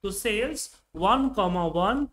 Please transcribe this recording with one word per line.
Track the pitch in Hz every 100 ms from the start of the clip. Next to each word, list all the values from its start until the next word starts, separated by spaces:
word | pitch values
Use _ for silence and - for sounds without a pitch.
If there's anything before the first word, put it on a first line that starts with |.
तो | 196
सेल्स | 196 233 214 262 311 - - _ 160
वन | 185 262 269
comma | 262 185 180 170 165
वन | 190 262 285